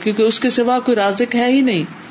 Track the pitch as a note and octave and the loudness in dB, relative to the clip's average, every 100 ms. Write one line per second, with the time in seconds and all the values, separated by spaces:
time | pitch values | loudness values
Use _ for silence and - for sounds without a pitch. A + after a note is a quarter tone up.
0 | G#3+ G#3+ A3 A3+ B3+ A#3+ A#3+ B3 B3 A3+ | -2 0 0 2 0 0 0 0 0 0
1 | G3+ G3 A#3+ A#3+ B3 C4+ C4 F#3 - - | 0 0 -2 0 2 2 2 0 -4 -10
2 | - | -20